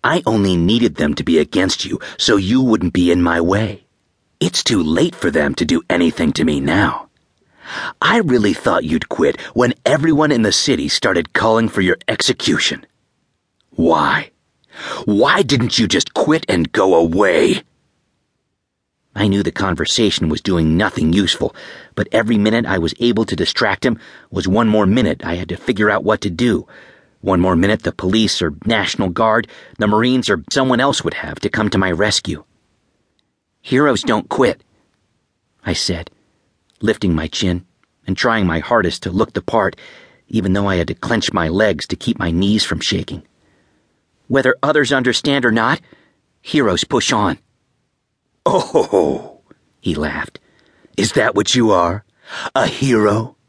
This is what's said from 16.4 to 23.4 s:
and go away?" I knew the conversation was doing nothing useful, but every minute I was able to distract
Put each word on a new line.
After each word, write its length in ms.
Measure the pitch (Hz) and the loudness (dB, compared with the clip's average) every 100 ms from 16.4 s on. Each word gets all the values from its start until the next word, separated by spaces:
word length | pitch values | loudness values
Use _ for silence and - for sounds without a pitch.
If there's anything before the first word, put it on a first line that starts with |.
| - | 0
and 220 | 92 78 | -2 0
go 240 | - 95 | 2 4
away?" 680 | 85 82 87 101 82 - - - _ _ _ _ _ _ _ _ _ _ _ _ _ _ 101 | 4 4 2 2 4 2 0 -6 _ _ _ _ _ _ _ _ _ _ _ _ _ _ -4
I 100 | 104 | 0
knew 160 | 98 | 0
the 80 | 98 | -2
conversation 800 | - 95 82 78 - 107 - 82 | -2 -4 -2 -2 0 0 0 -2
was 120 | 76 | -2
doing 360 | - 87 80 82 | -2 0 2 2
nothing 360 | 107 - 107 | 0 0 0
useful, 440 | 90 92 - - - - - - - | 2 2 0 -4 -6 -20 -20 -12 -6
but 100 | - | -2
every 260 | 113 110 110 | 0 2 2
minute 280 | 104 117 113 | 2 2 0
I 120 | 95 | 0
was 160 | 82 - | -2 0
able 240 | 120 110 | 0 0
to 100 | 113 | -2
distract 500 | 90 | -2